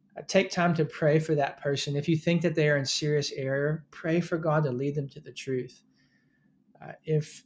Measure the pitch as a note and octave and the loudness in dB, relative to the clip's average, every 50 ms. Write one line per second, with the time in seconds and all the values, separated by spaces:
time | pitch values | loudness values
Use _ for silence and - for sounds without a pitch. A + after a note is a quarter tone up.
0 | _ _ - - - - - F#3+ F#3+ F#3+ - F3+ F3 F3 D#3+ E3 D3+ D#3 - - | _ _ -16 -16 -8 2 2 2 2 2 0 0 2 2 2 2 0 -2 -2 0
1 | E3 D3 D3+ D#3+ D#3 - D#3 D3 C#3 - - - - C#3+ C#3+ C3 - D3 C#3+ C#3+ | 2 4 4 4 2 2 0 0 0 -2 -4 -4 -2 -2 -2 -2 -2 -2 -2 -2
2 | D3 E3+ E3 D#3 - E3+ E3+ E3 E3+ E3+ D#3+ D#3+ D3+ D3+ D3 C#3 C3+ - - - | 2 2 0 2 2 2 2 2 2 2 2 4 4 4 4 2 0 -2 -2 -2
3 | D#3 D3 D3+ D3 C#3+ - - C#3+ C3+ C3 C3+ C#3 C#3+ D3+ D#3 D#3 - _ - - | 0 0 0 0 0 -2 -6 -4 -4 -2 0 0 0 0 -2 -2 -6 _ -16 -6
4 | - D#3+ E3 F3 E3+ - F3+ D#3+ E3 D#3+ D3+ D#3 D#3 C3+ B2 B2+ C#3 C#3+ C#3+ D3+ | -2 0 2 2 2 0 -2 -2 0 2 2 2 2 2 -2 -2 -2 -2 -2 -2
5 | C#3 C3+ - D3+ - C3+ B2 - - C3+ C3 B2+ A2+ - - - _ _ _ _ | -6 -6 -10 -16 -18 -16 -14 -12 -6 -4 -4 -4 -4 -6 -14 -20 _ _ _ _
6 | _ _ _ _ _ _ _ _ _ _ _ _ _ _ _ - - - - - | _ _ _ _ _ _ _ _ _ _ _ _ _ _ _ -18 -18 -16 -16 -14
7 | - D#3+ D#3 D3+ D3 - - - _ | -4 0 0 0 0 -2 -12 -20 _